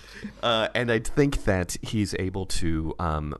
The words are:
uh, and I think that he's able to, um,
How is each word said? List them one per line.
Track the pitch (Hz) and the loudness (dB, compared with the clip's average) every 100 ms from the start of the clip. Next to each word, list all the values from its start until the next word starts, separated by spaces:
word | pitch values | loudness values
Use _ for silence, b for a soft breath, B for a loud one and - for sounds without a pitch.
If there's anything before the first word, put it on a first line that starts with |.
| B B 208 - | B B -14 -4
uh, | 120 113 107 | 0 2 0
and | 113 120 | 0 2
I | 113 | 2
think | 113 147 143 - | 2 2 2 2
that | - 92 87 - | 2 2 0 -4
he's | - 107 98 95 | -4 0 0 -2
able | 92 95 87 | -4 -4 0
to, | - 82 80 80 - | 2 2 0 -2 -2
um, | 85 76 76 - | -2 -2 -2 8